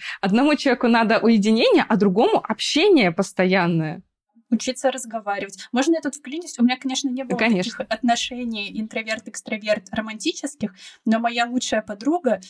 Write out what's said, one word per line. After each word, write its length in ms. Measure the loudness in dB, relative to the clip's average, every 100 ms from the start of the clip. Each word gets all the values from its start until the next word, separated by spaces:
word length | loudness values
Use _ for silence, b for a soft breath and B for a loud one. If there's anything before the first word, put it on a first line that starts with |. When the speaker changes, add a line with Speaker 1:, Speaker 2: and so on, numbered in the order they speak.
| B B
Speaker 1:
Одному 340 | 0 2 2 2
человеку 320 | 2 2 4
надо 320 | 4 4 4
уединение, 680 | 4 4 4 4 6 4 4
а 100 | 2
другому — 460 | 4 4 2 2
общение 680 | -2 -6 0 2 6 6 4
постоянное. 880 | 0 -4 0 2 4 2 0 -2 -8 _ _ _ _ -4
Speaker 2:
Учиться 400 | -2 -2 -2 -2
разговаривать. 680 | -2 -10 -8 -6 -6 -8 -12 B
Можно 240 | -2 2 0
я 60 |
тут 140 | -2 -8
вклинюсь? 440 | -10 -10 -10 0
У 40 |
меня, 140 | 0 0
конечно, 320 | -4 -4 -4
не 140 | -6
было 120 | -4 -2
Speaker 1:
Конечно. 360 | 2 2 -2
Speaker 2:
таких 160 | -6 -6
отношений 880 | -2 0 0 -2 -6 -8 -8 -8 -8
интроверт-экстраверт 1080 | -8 -8 -6 -8 -8 -16 -10 -8 -2 -2 -2
романтических, 800 | -8 -6 -6 -6 -6 -10 -8 -10 B B B
но 160 | -2 0
моя 280 | 0 -2 -2
лучшая 340 | -2 -2 -4
подруга — 580 | -4 -6 -2 0 0 -2